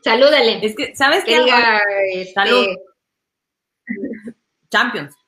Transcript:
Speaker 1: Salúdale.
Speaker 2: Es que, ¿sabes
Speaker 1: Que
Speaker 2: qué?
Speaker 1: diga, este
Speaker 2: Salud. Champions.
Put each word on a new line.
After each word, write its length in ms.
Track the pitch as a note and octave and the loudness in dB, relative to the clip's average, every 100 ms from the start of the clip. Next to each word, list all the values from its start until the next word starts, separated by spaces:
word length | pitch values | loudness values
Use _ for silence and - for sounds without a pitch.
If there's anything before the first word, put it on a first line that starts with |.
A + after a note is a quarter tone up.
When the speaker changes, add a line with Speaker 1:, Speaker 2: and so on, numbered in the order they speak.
Speaker 1:
Salúdale. 640 | - A3+ C#4 D4 A#3 F#3+ G#3+ | -2 4 4 4 2 0 -4
Speaker 2:
Es 80 | |
que, 220 | G#3+ C#4+ - | -6 -10 0
¿sabes 260 | C#4 F4 | 2 2
Speaker 1:
Que 80 | G4+ | 2
Speaker 2:
qué? 100 | D#4 | 2
Speaker 1:
diga, 360 | B3 B3 A#3 G#3+ G3+ G3 F#3+ | 4 2 2 0 0 -2 -2
este 200 | F#3 F#3 | -4 -6
Speaker 2:
Salud. 340 | G3 G#3 B3 G3 F#3 - _ _ _ _ _ _ _ _ _ - G3+ G3 A3 G#3+ - _ _ _ | -2 0 0 0 -6 -14 _ _ _ _ _ _ _ _ _ -12 -10 -10 -12 -16 -20 _ _ _
Champions. 440 | G#3 B3 G#3 C#3+ - | -2 -2 -6 -12 -18